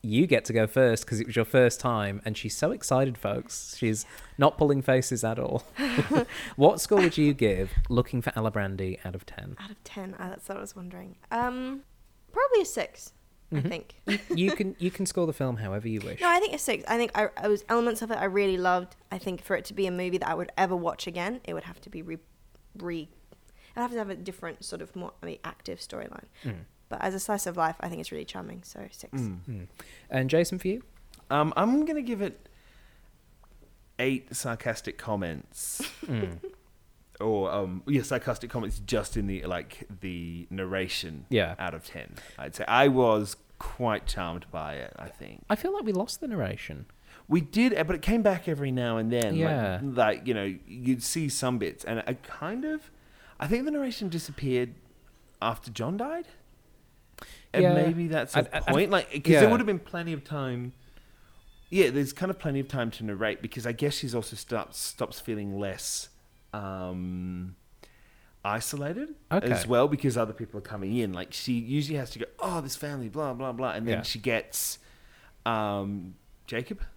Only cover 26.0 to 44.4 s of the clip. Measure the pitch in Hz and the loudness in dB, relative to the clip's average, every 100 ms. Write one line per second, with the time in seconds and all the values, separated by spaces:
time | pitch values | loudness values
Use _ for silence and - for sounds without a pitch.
26 | 55 - - - 127 92 - _ _ - | -12 -14 -18 -10 -10 -8 -14 _ _ -4
27 | 190 190 - 208 196 175 160 165 175 160 | -2 -2 -2 -2 -2 0 -2 -2 -8 -6
28 | 160 156 - 190 180 180 - - - - | -8 -8 -8 -10 -10 -14 -16 -16 -16 -16
29 | - 135 113 90 90 107 90 - - - | -8 -4 -4 -6 -10 -10 -12 -16 -20 -20
30 | - 131 131 156 175 185 185 226 - - | -4 -2 4 4 2 0 -2 -4 -8 -20
31 | - - - 143 156 - 208 277 311 302 | -20 -20 0 2 4 4 4 4 2 -2
32 | 240 214 196 - - - - - - - | -2 -2 -4 -6 -20 -20 -20 -20 -20 -20
33 | - _ _ _ - - - _ _ - | -20 _ _ _ -20 -20 -20 _ _ -2
34 | 131 131 - 117 127 117 123 110 - - | 0 0 -4 -6 -4 -4 -4 -4 -8 -8
35 | - 104 87 76 - - - - 277 - | -4 -2 -2 -6 -10 -10 -8 -6 -8 -10
36 | - 117 95 85 381 - _ _ _ _ | -6 -4 -4 -6 -14 -16 _ _ _ _
37 | _ - 110 107 92 101 95 92 - 143 | _ -4 0 0 0 -2 -2 -6 0 0
38 | 110 - - 113 120 123 101 - 101 113 | 2 -2 -2 -6 -6 -6 -4 -6 -2 -2
39 | - 117 98 95 73 87 - - - 95 | -2 -4 -2 -4 -4 -6 -8 -16 -16 -10
40 | 95 87 85 85 - 95 92 95 92 - | -8 -6 -8 -10 -8 -6 -4 -2 -2 -4
41 | 82 76 - 117 85 92 92 82 - 80 | -6 -12 0 2 2 -2 -8 -8 -12 -14
42 | 50 - - - 69 - - 120 139 127 | -14 -16 -18 -12 -12 -6 2 6 6 8
43 | 120 107 104 - _ - - - 120 104 | 6 4 0 -8 _ -10 -10 -2 -2 0
44 | - - 87 85 | -2 -4 -4 -6